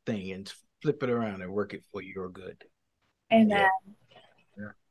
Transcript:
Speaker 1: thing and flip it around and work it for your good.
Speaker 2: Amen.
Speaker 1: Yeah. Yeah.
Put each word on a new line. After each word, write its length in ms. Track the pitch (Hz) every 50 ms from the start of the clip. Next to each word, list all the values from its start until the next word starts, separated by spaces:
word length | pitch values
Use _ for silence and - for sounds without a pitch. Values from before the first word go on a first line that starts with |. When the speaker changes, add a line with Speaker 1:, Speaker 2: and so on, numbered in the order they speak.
| _
Speaker 1:
thing 240 | - 113 98 92 95
and 200 | 92 95 95 - - - _ _ _ _
flip 200 | - 151 143 -
it 80 | 135 123
around 320 | 120 117 113 107 98 95
and 80 | 90 90
work 220 | 98 104 101 104 101
it 80 | - - _
for 80 | - 98
your 280 | 92 95 95 95 92 92
good. 340 | 90 95 92 92 - - - - _ _ _ _ _ _ _ _ _ _ _ -
Speaker 2:
Amen. 160 | 220 226 220 208
Speaker 1:
Yeah. 180 | 202 202 196 190 190 190 - 202 208 _ _ _ - - - _ _ _ _ _ _ -
Yeah. 100 | - 104 - _ _ _